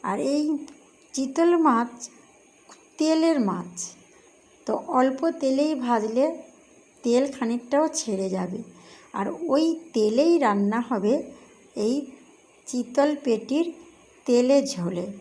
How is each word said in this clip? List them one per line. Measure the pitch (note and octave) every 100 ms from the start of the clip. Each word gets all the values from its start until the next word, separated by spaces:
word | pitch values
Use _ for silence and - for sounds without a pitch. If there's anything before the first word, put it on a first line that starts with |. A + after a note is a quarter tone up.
আর | G#3+ G3+
এই | C#4 D4 D4+ D4 D4+ - - _ _
চিতল | - C4+ D4+ E4+ F4
মাছ | D#4 A#3 A#3+ - - - - _ _ _ - - _ -
তেলের | D#4 D#4+ E4 D4+
মাছ, | G3+ F3 F3 - - - - - _ _ _ _ -
তো |
অল্প | - F#4 C4+ C4 C4 E4
তেলেই | E4 C4+ C4+ D4+
ভাজলে | D4 B3 A#3 G#3+ A3+ D4+ E4 - _ _ _ _ _
তেল | A#3+ A#3+ C#4
খানিকটাও | C4+ A3+ A#3+ - C#4+ D#4
ছেড়ে | D4+ - G3 F#3+
যাবে। | F#3 F3+ - - - - - -
আর | - G3+ E4+ E4
ওই | C4+ E4 D#4+ -
তেলেই | A3+ G#3+ A3+ D#4+ E4+
রান্না | C#4 G3+ G3+ A3+
হবে | A#3+ A3+ G#3 C#4+ - - - - - -
এই | G#3+ C#4 C4 - - - _ _ -
চিতল | B3 A#3+ C4 C#4+ D4
পেটির | C4+ A3 - C#4 E4+ - - _ _ _ -
তেলে | A#3+ B3 C#4 C4+
ঝোলে। | F3+ E3+ E3+ F#3+ -